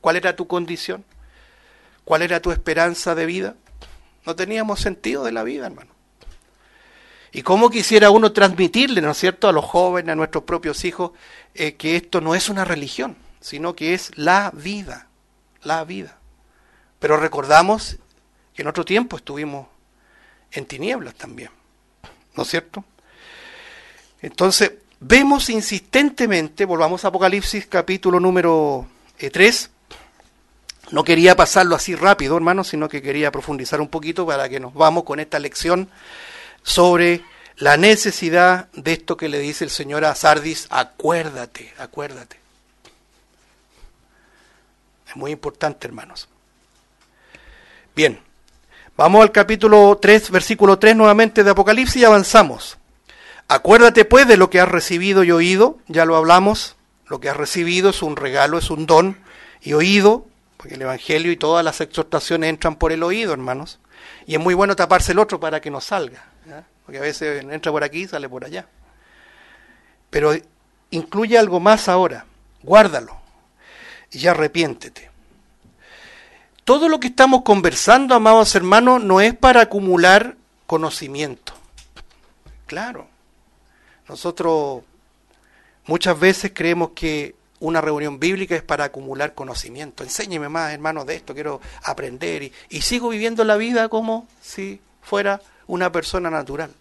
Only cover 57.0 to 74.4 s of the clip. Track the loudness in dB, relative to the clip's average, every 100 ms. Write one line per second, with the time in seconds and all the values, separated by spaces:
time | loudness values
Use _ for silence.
57 | _ -10 -8 -6 -6 -4 -2 2 2 0
58 | -6 -6 -4 0 0 0 -4 -6 4 4
59 | 4 -4 _ -20 -20 _ -2 0 2 4
60 | 4 2 -4 _ _ _ -20 -12 -10 -8
61 | -4 -2 -2 -2 0 0 0 -6 -8 -8
62 | -4 -6 -4 -4 -4 -4 -6 -4 -4 -2
63 | -4 -4 -4 -6 -6 -10 -10 -20 _ _
64 | -20 -20 -8 -4 0 0 0 0 2 2
65 | 2 0 0 -2 -6 -6 -8 -12 -8 -8
66 | -8 -14 _ _ _ -20 _ _ -20 -10
67 | -10 -8 -8 -8 -12 -8 -6 -4 -6 -8
68 | -12 -12 -12 -16 -16 -16 -18 _ _ _
69 | _ _ _ _ _ _ _ _ _ _
70 | _ -2 -2 -2 _ _ _ _ _ -10
71 | -8 -6 2 2 2 2 2 2 2 0
72 | 0 -4 -18 _ _ _ 4 6 6 0
73 | -10 -20 _ _ _ _ _ -20 -20 -20
74 | _ -2 0 2